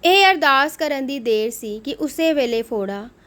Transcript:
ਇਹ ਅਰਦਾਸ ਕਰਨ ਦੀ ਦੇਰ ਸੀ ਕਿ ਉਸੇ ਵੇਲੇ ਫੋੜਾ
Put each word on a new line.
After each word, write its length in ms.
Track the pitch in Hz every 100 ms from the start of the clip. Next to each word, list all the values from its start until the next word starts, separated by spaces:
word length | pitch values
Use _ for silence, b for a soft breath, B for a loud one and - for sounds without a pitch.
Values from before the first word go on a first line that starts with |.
| 339
ਇਹ 200 | 392 381
ਅਰਦਾਸ 520 | 370 294 269 294 -
ਕਰਨ 280 | 302 277 262
ਦੀ 140 | 277
ਦੇਰ 320 | 233 220 220
ਸੀ 280 | 226 220 208
ਕਿ 160 | 240 -
ਉਸੇ 340 | 294 - 330
ਵੇਲੇ 280 | 294 240 226
ਫੋੜਾ 480 | 226 220 196 202 233 _